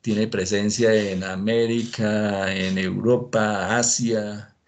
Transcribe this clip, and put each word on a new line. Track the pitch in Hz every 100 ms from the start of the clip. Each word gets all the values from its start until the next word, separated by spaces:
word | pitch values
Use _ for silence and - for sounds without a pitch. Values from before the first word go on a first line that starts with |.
tiene | 117 104 110
presencia | 101 92 101 104 107 113
en | 110 101 95
América, | 95 95 104 117 117 117 117 - 107 107 104 98 95
en | 95 95 95
Europa, | 92 95 107 123 123 110 107 104 92 117
Asia. | 117 - 117 110 104 104 - _